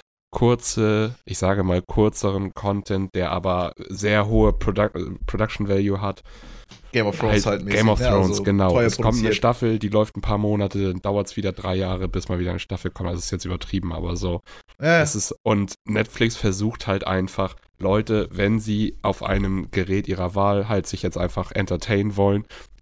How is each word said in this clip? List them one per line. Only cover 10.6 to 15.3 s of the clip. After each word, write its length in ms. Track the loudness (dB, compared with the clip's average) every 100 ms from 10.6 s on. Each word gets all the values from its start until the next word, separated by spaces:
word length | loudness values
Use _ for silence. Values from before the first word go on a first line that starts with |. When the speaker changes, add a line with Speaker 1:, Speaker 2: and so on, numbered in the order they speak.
| 0 0 -2
Speaker 1:
dann 100 | -2
dauert's 340 | -2 -2 -2 -4
wieder 160 | -4
drei 240 | -4 -2 0
Jahre, 320 | 0 -2 -2
bis 200 | -4 -2
mal 100 | -2
wieder 100 | -2
eine 80 | -4
Staffel 320 | -6 -6 -6
kommt. 200 | -6 -6
Also 100 | -4
ist 100 | -4
jetzt 140 | -4
übertrieben, 480 | -4 -6 -4 -4 -4
aber 240 | -4 -4 -4
so. 240 | -2 -4 -8 -20 -20 -4
Speaker 2:
Ja. 220 | 2 4
Speaker 1:
Es 120 | 2
ist, 220 | 0 -4